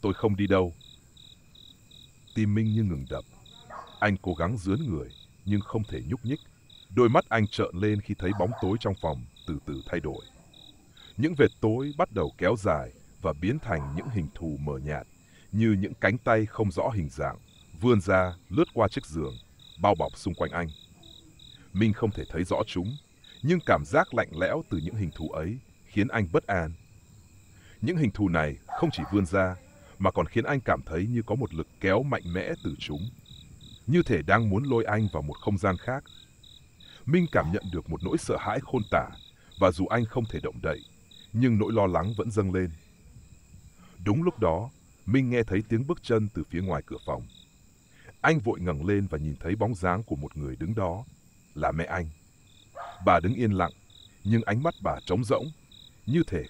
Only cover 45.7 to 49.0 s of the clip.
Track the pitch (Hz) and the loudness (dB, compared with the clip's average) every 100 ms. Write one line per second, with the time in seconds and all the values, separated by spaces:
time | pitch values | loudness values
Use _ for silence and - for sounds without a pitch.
45.7 | 113 135 170 - 113 104 - 78 82 95 | 0 0 -4 0 0 0 -4 -6 -4 -4
46.7 | 73 - 58 - 76 - - - _ - | -4 -6 -10 -8 -8 -8 -18 -20 _ -20
47.7 | _ _ - - - 139 160 110 - 90 | _ _ -20 -20 -2 2 2 2 0 -2
48.7 | 76 87 101 | -2 0 0